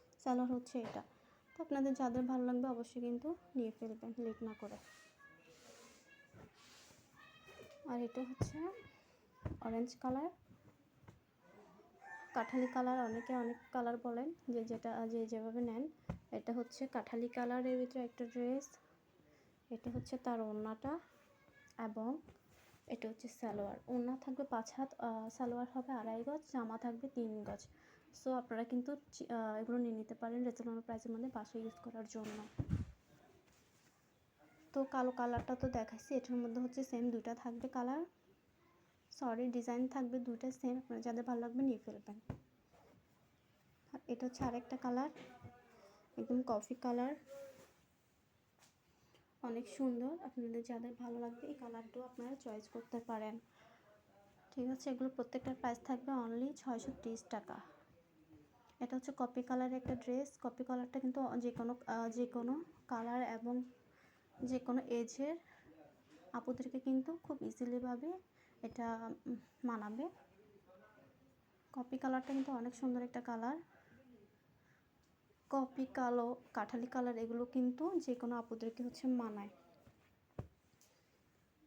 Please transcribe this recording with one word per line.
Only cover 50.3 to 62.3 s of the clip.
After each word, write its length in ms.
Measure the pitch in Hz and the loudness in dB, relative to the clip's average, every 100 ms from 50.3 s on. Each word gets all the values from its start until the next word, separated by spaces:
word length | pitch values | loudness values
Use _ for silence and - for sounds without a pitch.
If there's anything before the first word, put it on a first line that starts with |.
| 254 233 233 | -4 -2 -2
যাদের 320 | 233 233 240 | -2 -4 -6
ভালো 260 | 240 240 233 | -6 -6 -4
লাগবে 260 | 240 240 294 | -4 -4 -8
এই 80 | |
কালারটাও 480 | 285 240 226 226 247 | -8 -8 -8 -8 -10
আপনারা 320 | 247 247 240 | -10 -8 -6
চয়েস 340 | 262 262 214 214 | -6 -6 -8 -8
করতে 320 | 233 233 240 | -10 -6 -4
পারেন। 380 | 233 220 214 226 - - - - - - - - - - - | -2 -2 -2 -6 -10 -20 -20 -20 -20 -20 -20 -20 -20 -20 -8
ঠিক 160 | - 247 | -2 0
আছে? 200 | 262 294 | 0 0
এগুলো 180 | 254 262 | 0 0
প্রত্যেকটার 460 | 262 233 254 262 | 0 -2 -2 -2
প্রাইস 260 | 262 254 233 | 0 0 0
থাকবে 280 | - 254 254 | 0 0 2
only 400 | 269 233 233 269 | 0 2 0 0
ছয়শো 400 | 285 - 233 247 262 | -2 -2 -2 -2 -4
তিরিশ 220 | 233 226 - | -4 -6 -4
টাকা। 300 | 220 - - - - - - - - - - - - - - | -4 -4 -6 -8 -20 -20 -20 -20 -20 -20 -20 -20 -20 -20 -6
এটা 160 | 247 262 | -2 0
হচ্ছে 160 | 269 277 | 0 0
কপি 260 | 247 254 | 0 0
কালারের 340 | 247 254 254 254 | 0 2 2 0
একটা 180 | 254 | 0
ড্রেস। 440 | 254 254 247 285 - | -2 0 0 0 -4
কপি 240 | 247 247 | -4 -4
কালারটা 360 | 254 254 247 262 | -2 0 0 0
কিন্তু 380 | 262 262 262 247 | 2 2 2 2
যে 120 | 240 | 0
কোনো, 260 | 240 233 247 - | 0 0 -2 0
আহ, 220 | 226 226 | 0 2
যে 180 | 233 | 2
কোনো 380 | 247 | 2